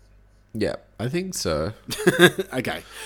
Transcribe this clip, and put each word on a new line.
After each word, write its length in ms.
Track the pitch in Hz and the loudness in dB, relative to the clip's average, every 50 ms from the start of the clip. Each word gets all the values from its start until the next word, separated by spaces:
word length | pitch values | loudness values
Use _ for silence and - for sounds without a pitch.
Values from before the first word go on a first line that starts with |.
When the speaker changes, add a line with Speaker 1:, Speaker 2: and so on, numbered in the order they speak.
| - - - - - - - - _ _ - | -20 -20 -20 -20 -20 -20 -20 -20 _ _ -4
Speaker 1:
Yeah, 220 | 110 104 80 - - - - - - | -2 -2 -2 -2 -6 -10 -16 -8 -6
I 100 | - 131 | -4 -2
think 240 | 143 175 190 190 175 | -2 -2 -4 -4 -6
so. 400 | - - 139 110 - 78 98 107 - | -4 -2 0 0 0 0 -2 -4 -8
Speaker 2:
<laughs> 360 | - - 160 - 427 185 - - 175 175 - - 185 - 123 | -10 -10 -8 0 2 2 6 8 6 6 6 2 -4 -4 -4
Okay. 300 | 127 123 110 - 85 - - - - - | -4 -4 -4 -6 -8 -10 -14 -16 -14 -12